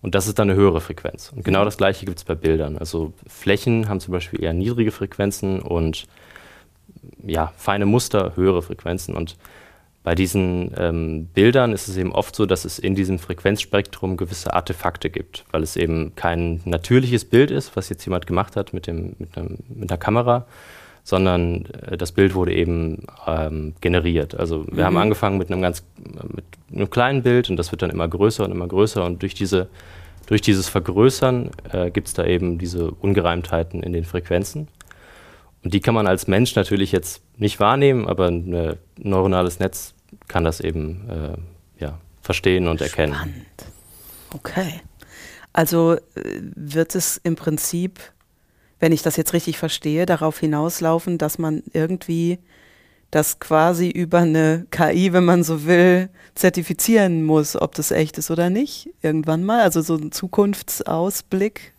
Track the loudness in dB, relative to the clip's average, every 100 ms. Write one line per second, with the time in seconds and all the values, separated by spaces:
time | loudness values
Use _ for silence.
0 | 0 0 0 2 2 6 6 4 -2 -8
1 | -8 -10 -16 -8 0 2 2 2 0 0
2 | -6 -10 -6 -2 0 0 0 -6 -8 -6
3 | -6 -10 -20 -10 0 0 2 0 0 -4
4 | -4 -6 -6 -6 -4 -2 -2 -2 -2 -4
5 | -10 -2 -4 -2 -4 -4 -2 -2 -2 -4
6 | -12 _ -20 -20 -20 -20 _ _ _ -20
7 | -20 -20 -6 -4 -4 -4 -2 0 2 2
8 | 2 -2 -2 0 2 2 -2 -10 -6 -6
9 | -6 -6 -8 -10 -20 -20 -20 _ _ _
10 | -2 0 2 2 0 -2 -4 -2 -2 -2
11 | -4 -6 -4 4 6 6 2 0 -6 -4
12 | -2 -2 -2 -2 0 0 -2 -6 -2 0
13 | 0 -2 -4 -2 0 0 0 -2 -2 -6
14 | -6 -4 -6 -6 -2 -2 -2 -4 -4 -4
15 | -6 -6 -10 -14 -6 -4 -2 -2 0 0
16 | -4 -4 -2 0 -2 -4 -2 -4 2 2
17 | 4 -2 2 4 4 2 -4 -8 -6 -8
18 | -4 -4 -2 -2 -2 -4 -6 -8 -8 -8
19 | -8 -10 -14 -10 -10 -10 -14 -12 -6 -4
20 | 0 0 4 2 0 -18 -20 -20 -20 -20
21 | -2 2 4 2 0 -2 -6 -14 -8 -6
22 | -4 4 4 4 0 2 0 0 -2 -4
23 | -12 -10 -4 -2 -2 -4 -8 -4 0 2
24 | 2 0 -2 -4 -4 -4 -6 0 2 4
25 | 2 2 0 0 -2 0 0 -2 -12 -20
26 | -18 -16 -12 -14 -16 -20 _ -6 -2 2
27 | 2 2 4 4 2 -2 -4 -4 -4 -2
28 | -2 2 2 2 -4 -2 -4 2 2 2
29 | -2 -2 -6 -4 0 0 0 -8 -20 -20
30 | -20 -20 -2 0 2 2 2 -2 -2 4
31 | 4 4 0 0 -4 -10 -8 -4 -2 -2
32 | -6 -4 0 0 0 -2 -4 -4 -4 -2
33 | 0 2 2 0 -2 -2 -2 -6 -6 -4
34 | -4 -6 -2 -2 -2 -8 -12 _ -20 -20
35 | -20 -20 -20 -20 _ _ -2 0 2 2
36 | 2 2 2 2 2 2 0 0 0 0
37 | -2 -14 _ -4 -4 2 4 6 4 4
38 | 0 2 2 0 -2 -2 -2 -4 _ -10
39 | -2 2 2 2 0 0 -4 -4 -16 _
40 | _ -20 _ 0 0 0 -4 -4 -6 -8
41 | -10 -8 -8 -10 -14 -20 _ _ -10 -10
42 | -18 _ -4 0 4 4 2 0 -4 0
43 | 0 0 -8 -10 -18 -20 -20 -20 -20 -20
44 | -20 -20 -18 -14 -8 -6 -6 -8 -16 -20
45 | -20 -20 -20 -20 -6 0 2 4 4 2
46 | -2 -12 -10 -10 -12 -12 -6 -2 0 0
47 | -4 -4 -4 -2 -2 -4 -4 -4 -6 -8
48 | -20 _ _ _ _ _ _ _ 2 4
49 | 2 0 0 0 -2 -4 -4 -4 -2 0
50 | 2 2 0 0 -2 0 -2 0 0 0
51 | 0 -2 -2 -2 -2 -4 -4 -4 -2 -4
52 | -4 0 0 -2 _ _ _ _ _ _
53 | _ 0 0 -4 0 4 4 4 0 0
54 | 2 4 4 4 4 2 -2 0 2 4
55 | 4 6 6 6 4 -2 4 6 8 6
56 | 2 _ -20 2 2 2 -4 -2 4 4
57 | 6 2 4 4 2 0 -2 -2 -2 0
58 | 0 -2 -4 0 0 0 -2 -6 -18 -6
59 | -2 0 0 0 2 4 4 4 0 -2
60 | -2 -8 -4 2 2 0 -6 -8 -2 0
61 | 0 -4 -4 -2 -2 -4 -20